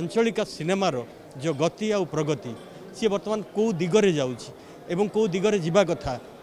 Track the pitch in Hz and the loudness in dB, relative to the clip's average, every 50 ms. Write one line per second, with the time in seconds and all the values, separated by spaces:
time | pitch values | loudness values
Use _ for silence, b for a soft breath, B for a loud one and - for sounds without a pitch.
0 | 165 165 - 220 233 233 190 220 208 190 - - 151 165 190 196 196 180 143 127 | 0 0 2 2 2 2 2 0 -4 -4 -4 -6 -2 0 0 2 2 0 0 -2
1 | 117 - - - - - - 139 127 165 156 131 156 170 - - 214 214 208 202 | -6 -8 -14 -18 -20 -18 -14 -6 -4 -2 0 2 0 0 0 -2 -2 0 0 0
2 | 185 143 - 151 156 147 151 - - 127 113 - B B B B B B - - | 0 -2 -2 -2 0 0 -2 -2 -4 -10 -12 -12 B B B B B B -8 0
3 | 220 214 196 196 - 208 214 220 190 - - 202 214 226 214 151 180 180 160 214 | 0 2 2 0 -2 -2 -4 -4 -4 -4 0 0 2 2 2 0 0 4 4 6
4 | 208 196 170 147 135 127 127 117 - - - B B B B B B - 175 175 | 6 6 4 4 0 -2 -2 -6 -10 -16 -16 B B B B B B -4 0 0
5 | 208 202 - 214 220 214 160 190 175 214 208 202 156 165 160 202 196 160 170 - | 0 0 2 2 2 2 2 2 2 2 2 2 0 2 4 4 4 4 2 -2
6 | - 143 127 117 - - - - | -2 -6 -6 -6 -8 -14 -18 -18